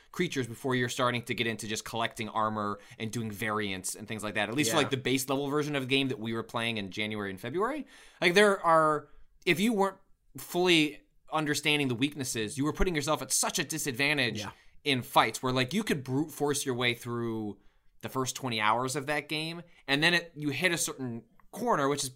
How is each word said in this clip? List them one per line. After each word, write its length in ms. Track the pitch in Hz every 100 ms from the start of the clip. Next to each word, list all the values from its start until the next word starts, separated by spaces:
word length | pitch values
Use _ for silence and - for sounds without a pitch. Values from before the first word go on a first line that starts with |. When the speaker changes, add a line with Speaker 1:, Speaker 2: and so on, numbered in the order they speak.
| _
Speaker 1:
creatures 360 | - 180 139 113
before 280 | 113 135
you're 140 | 127 120
starting 340 | - 123 120
to 100 | 120
get 120 | 113 113
into 220 | 110 107
just 160 | 110
collecting 440 | - 113 117 - 107
armor 500 | 110 107 107 101 101 - -
and 140 | 113
doing 180 | 117 113
variants 640 | 101 113 107 104 92 92
and 140 | 87 104
things 160 | 110
like 100 | 104
that. 140 | 107 101
At 60 | 123
least 140 | 139
for, 60 | 160
Speaker 2:
Yeah. 20 |
Speaker 1:
like, 80 | 135
the 60 | 127
base 320 | 127 131 131
level 180 | 135 143
version 280 | 147 147 143
of 60 |
the 60 | 127
game 200 | 135 135
that 100 | 104
we 140 | 113
were 100 | 113
playing 360 | 110 117 117 110
in 120 | 98
January 400 | 90 107 107 98
and 80 | 95
February. 480 | 120 165 226 302 - - - -
Like, 100 | 175
there 260 | 180 208 196
are, 440 | 165 165 156 147 - - - _ 180
if 140 | 165
you 120 | 220
weren't 240 | 214 196 190 _ _ _ 135
fully 640 | - 180 180 165 151 - - _ -
understanding 560 | 156 151 147 156 147 135
the 60 |
weaknesses, 640 | 117 143 147 131 117 107 127
you 60 |
were 80 | 151
putting 220 | 143 190
yourself 280 | 156 135 147
at 100 | 131
such 260 | - 226 -
a 60 |
disadvantage 760 | 151 156 147 117 143 151 120 104
Speaker 2:
Yeah. 100 | 101 - - -
Speaker 1:
in 180 | 143 131
fights 400 | 123 160 120 -
where, 100 | 131
like, 200 | 127 127
you 100 | 202
could 180 | 214 160
brute 260 | 123 131 160
force 340 | - 147 139 135
your 80 |
way 200 | 120 123
through 640 | 117 120 120 117 110 104 98 - _ _ _
the 60 | 113
first 260 | 131 131 -
twenty 240 | 131 110
hours 360 | 107 117 131 143
of 100 | 139
that 240 | 147 147
game, 320 | 151 160 170 - - -
and 140 | 139
then 100 | 165
it, 180 | 175 170 147
you 140 | 147
hit 200 | 131 180
a 40 | 180
certain 460 | - 143 127 117 - _ -
corner, 360 | - 240 180 139
which 160 | 143
is 60 | 131